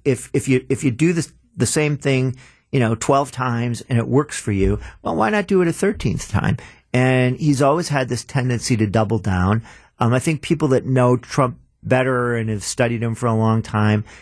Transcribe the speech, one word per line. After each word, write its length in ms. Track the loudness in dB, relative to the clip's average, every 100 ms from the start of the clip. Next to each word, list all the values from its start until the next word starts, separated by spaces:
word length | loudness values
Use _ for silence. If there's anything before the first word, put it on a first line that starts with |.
if, 260 | -2 -2 -2
if 140 | -4 0
you, 180 | 0 0
if 160 | -2
you 80 | -2
do 200 | 0 0
this, 200 | 0 -6 _ _ -4
the 100 | -2
same 300 | 0 0 -2
thing, 400 | 0 0 -2 -6 -16 _ _
you 80 | 0
know, 160 | 0
twelve 380 | 0 2 2 0
times 500 | -4 -4 -2 -2 -6 -2
and 100 | -2
it 80 | 2
works 320 | 0 0 -6
for 140 | -2
you, 260 | 0 2 0 -6 -10
well, 140 | -6 -2
why 140 | 0
not 180 | 0 2
do 120 | 2
it 60 | 2
a 60 |
thirteenth 560 | 0 -2 -2 -4 -4 -2
time? 280 | -2 0 -2 -6 -20 _
And 440 | 0 2 2 2 0
he's 240 | 0 2
always 300 | 2 2 0
had 180 | -2 -2
this 160 | -4
tendency 500 | -4 -2 0 -2 0 0
to 80 | 2
double 320 | 2 0 0
down. 440 | 0 0 2 0 -4 -20 _ -2
Um, 160 | 0
I 40 | 0
think 220 | 0 -4
people 280 | -2 0 2
that 180 | 2 2
know 320 | 2 2 2
Trump 400 | -2 -2 -2 -2 _ _
better 520 | -2 0 2 0 0
and 140 | -2 -2
have 160 | -4
studied 380 | -6 -2 0 0
him 120 | -4
for 120 | -2 0
a 80 |
long 260 | 2 2 2
time 440 | 0 0 2 2 -2 -16